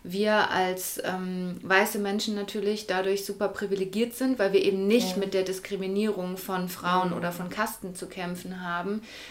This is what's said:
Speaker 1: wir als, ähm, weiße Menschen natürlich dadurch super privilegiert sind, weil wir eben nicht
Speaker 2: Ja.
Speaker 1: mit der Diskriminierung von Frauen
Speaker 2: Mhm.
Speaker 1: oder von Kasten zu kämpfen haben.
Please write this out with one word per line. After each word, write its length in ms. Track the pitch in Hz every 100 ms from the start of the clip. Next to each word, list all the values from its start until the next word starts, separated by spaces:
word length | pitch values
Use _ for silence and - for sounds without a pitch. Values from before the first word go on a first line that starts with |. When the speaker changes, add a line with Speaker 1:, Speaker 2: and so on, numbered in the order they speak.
Speaker 1:
wir 480 | 185 190 214 214 -
als, 500 | 185 185 185 - -
ähm, 540 | - 185 185 185 180 180
weiße 380 | - 190 214 220
Menschen 340 | 202 202 220
natürlich 540 | 208 202 214 202 208 -
dadurch 380 | 185 190 196 -
super 240 | 196 196
privilegiert 640 | 196 202 190 185 196 233 -
sind, 240 | 262 247
weil 140 | 196
wir 100 | 190
eben 240 | - 196 196
nicht 240 | 233 185
Speaker 2:
Ja. 60 | 185
Speaker 1:
mit 160 | 196
der 100 | 190
Diskriminierung 960 | 185 190 - 202 190 196 214 185 180 185
von 320 | - 185 180
Frauen 400 | - 175 185 185
Speaker 2:
Mhm. 80 | 170
Speaker 1:
oder 160 | 170
von 160 | 175 180
Kasten 440 | - 220 - 190 180
zu 120 | 175
kämpfen 560 | 196 175 180 185 185
haben. 380 | 180 175 180 214 - - -